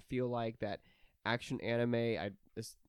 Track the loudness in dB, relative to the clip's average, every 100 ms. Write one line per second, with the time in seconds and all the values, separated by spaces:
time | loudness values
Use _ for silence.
0 | -4 -2 0 0 -2 -2 -4 -4 _ _
1 | -20 _ 0 0 0 -4 0 2 4 4
2 | 2 0 -2 -6 -14 -10 -10 -12